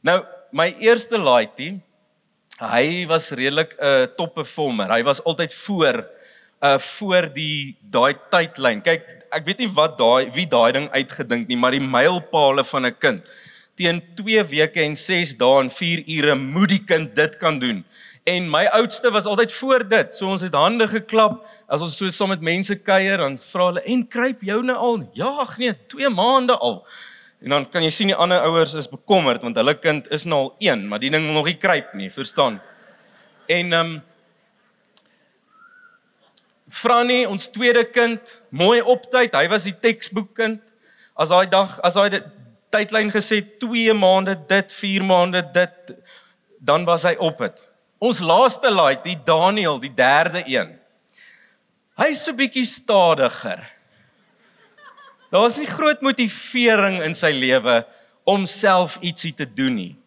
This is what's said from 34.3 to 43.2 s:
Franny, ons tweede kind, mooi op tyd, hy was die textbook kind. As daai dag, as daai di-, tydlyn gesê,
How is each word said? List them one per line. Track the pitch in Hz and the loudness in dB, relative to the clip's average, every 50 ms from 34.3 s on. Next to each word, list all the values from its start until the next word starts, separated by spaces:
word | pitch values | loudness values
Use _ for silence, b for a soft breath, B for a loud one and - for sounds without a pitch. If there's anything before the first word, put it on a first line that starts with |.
| _ _ _ _ _ _ _ _ _ _ _ _ _ - _ _ _ _ _ _ _ _ _ _ _ _ _ _ _ 1077 1077 _ _ _ _ _ _ _ _ _ _ - _ _ _ _ _ _ | _ _ _ _ _ _ _ _ _ _ _ _ _ -20 _ _ _ _ _ _ _ _ _ _ _ _ _ _ _ _ _ _ _ _ _ _ _ _ _ _ _ -20 _ _ _ _ _ _
Franny, | - - - 247 240 240 240 247 247 247 247 | -12 -2 0 2 2 4 2 2 2 0 0
ons | 202 202 190 - | -2 -2 -6 -6
tweede | - - 214 247 240 233 240 226 | -8 -4 0 0 4 4 4 2
kind, | 233 - 247 233 233 233 - - - - - _ _ | 2 2 0 0 0 -2 -6 -10 -20 -20 -20 _ _
mooi | - 143 175 202 240 233 | -2 2 4 4 4 4
op | 233 240 247 247 - - | 4 2 2 0 0 0
tyd, | 254 254 240 233 - | 2 2 2 2 2
hy | 139 151 | 0 2
was | 175 208 208 165 | 2 0 -2 -2
die | 202 175 - | -4 -8 0
textbook | - 233 226 226 - - 190 214 202 - _ | 0 0 0 0 -8 -6 -6 -8 -8 -8 _
kind. | - 226 214 226 214 _ _ _ b b b b b b b b | -4 -2 -2 -4 -6 _ _ _ b b b b b b b b
As | - 160 156 | -4 0 4
daai | 175 180 190 180 | 4 4 4 4
dag, | 190 190 196 190 - - - | 2 2 2 0 -4 -2 -2
as | 175 175 | 0 2
daai | 202 196 202 | 2 2 2
di-, | 190 190 - - - - - - _ _ _ _ | 0 -4 -8 -10 -20 -20 -20 -20 _ _ _ _
tydlyn | - 214 214 214 214 220 214 208 | -2 -2 -2 0 0 0 0 0
gesê, | 196 214 | -2 -2